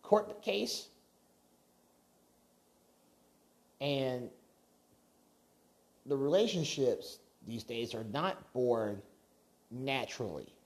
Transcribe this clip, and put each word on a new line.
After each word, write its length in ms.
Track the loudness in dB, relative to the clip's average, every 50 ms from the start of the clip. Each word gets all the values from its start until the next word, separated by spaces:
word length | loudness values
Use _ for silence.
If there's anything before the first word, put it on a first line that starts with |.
Court 400 | 6 6 6 6 6 0 -10 -6
case? 460 | -4 -2 0 0 0 -2 -4 -6 -8 -12 -20 _ _ _ _ _ _ _ _ _ _ _ _ _ _ _ _ _ _ _ _ _ _ _ _ _ _ _ _ _ _ _ _ _ _ _ _ _ _ _ _ _ _ _ _ _ _ _ _ _ _ _ _ _ _ _ _ _
And 480 | -2 0 0 0 0 0 -2 -4 -6 -10 -12 -18 -20 _ _ _ _ _ _ _ _ _ -20 _ _ _ _ _ _ _ _ _ _ _ _ _ _ _ _ _ _ _ _ _ _
the 100 | -2 -2
relationships 1000 | 0 2 4 6 6 6 4 2 0 0 0 2 4 4 4 4 2 -4 -14 -16 -18 -20 _ _ _ -12
these 160 | -8 -8 -8
days 320 | -6 -6 -4 -4 -4 -4 -6
are 100 | -8 -8
not 480 | -4 -2 -2 -2 -2 -2 -4 -12 -6
born 480 | -2 0 2 4 4 2 2 -2 -2 -6 -10 -18 -20 _ _ _ _ _ _ _ _ _ _ _
naturally. 840 | -10 -6 -2 -2 0 -2 -2 -4 -6 -6 -6 -6 -6 -8 -10 -14 -18 -20 _